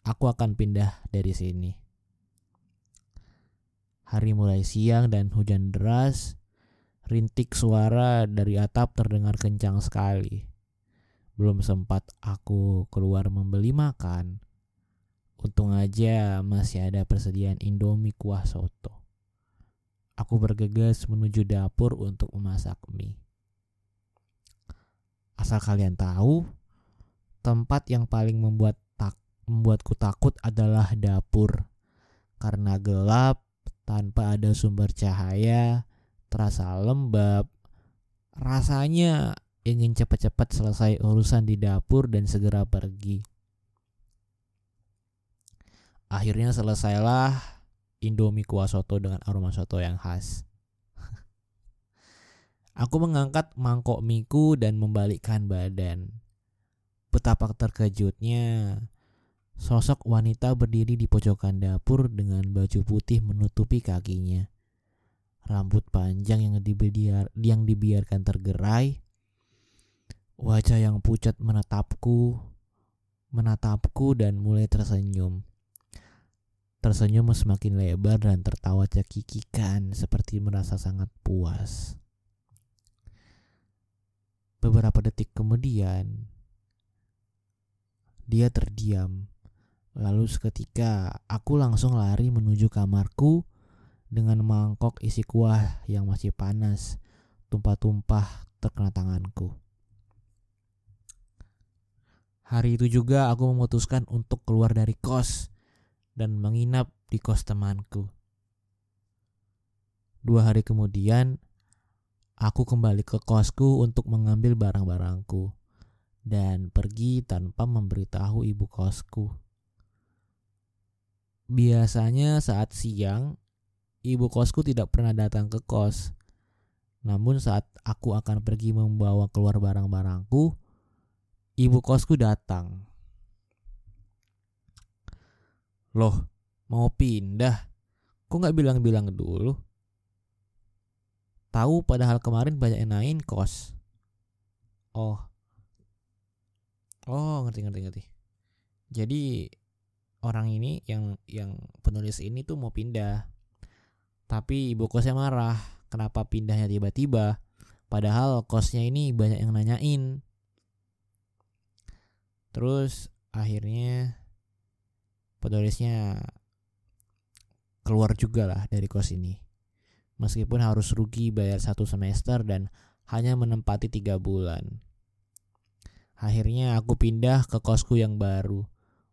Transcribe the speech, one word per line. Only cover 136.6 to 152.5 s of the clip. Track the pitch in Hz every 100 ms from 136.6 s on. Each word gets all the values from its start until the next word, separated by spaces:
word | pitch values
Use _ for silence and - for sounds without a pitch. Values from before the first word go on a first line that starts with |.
| -
mau | 113 117
pindah? | - 131 107 98 101 123 110 - - _ _ _ _ _
Kok | 170
nggak | 175 160
bilang-bilang | 139 127 117 110 101
dulu? | 95 85 90 113 139 - _ _ _ _ _ _ _ _ _ _ _ _ _ _ _ _ _ _
Tahu | 117 123 170 -
padahal | 127 123 120
kemarin | 120 113 139 151
banyak | 120 107
yang | 110
nanyain | 104 123 160
kos." | - 101 98 - - - - _ _ _ _ _ _ _ _ _ _
Oh. | 110 110 104 - _ _ _ _ _ _ _ _ _ _ _ _ _ _ _ _ _ -
Oh, | 135 156 147 123
ngerti, | 110
ngerti, | 104 98
ngerti. | 95 95 - - _ _ _ _ _ _ _
Jadi | 117 110 143 139 113 - - _ _ _ _ _ _
orang | 117 110 110
ini | 107 123 151 -
yang, | 107 104 98 -
yang | 107 98 95 - _
penulis | - 107 107 -
ini | 104 123
tuh | 139